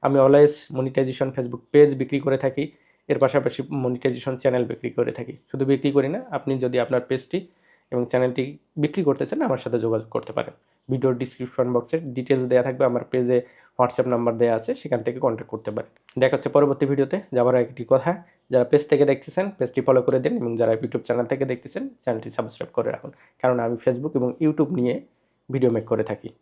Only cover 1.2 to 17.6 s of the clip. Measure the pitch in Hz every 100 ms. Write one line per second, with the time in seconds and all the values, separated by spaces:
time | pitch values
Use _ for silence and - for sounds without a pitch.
1.2 | 135 131 123 123 _ 147 147 135 131 135
2.2 | 139 135 135 131 139 _ _ _ _ 135
3.2 | 131 143 135 - 131 143 123 123 135 123
4.2 | 135 127 139 123 120 113 120 - 120 113
5.2 | 123 - _ 135 135 139 143 139 135 190
6.2 | - 143 139 135 127 123 120 127 123 131
7.2 | 127 185 190 _ _ _ _ 127 120 127
8.2 | 127 127 131 143 _ - 147 147 151 139
9.2 | 139 - 302 127 - 117 113 110 110 120
10.2 | 113 113 117 - _ _ _ 131 131 123
11.2 | 127 - 123 - 123 123 120 160 160 123
12.2 | 127 135 127 123 127 131 135 120 - 127
13.2 | 123 123 123 _ _ _ 127 - 131 120
14.2 | 117 117 120 113 113 269 - 127 117 127
15.2 | 131 113 120 110 110 107 - _ _ -
16.2 | 131 139 139 143 143 139 143 143 139 185
17.2 | - 127 120 127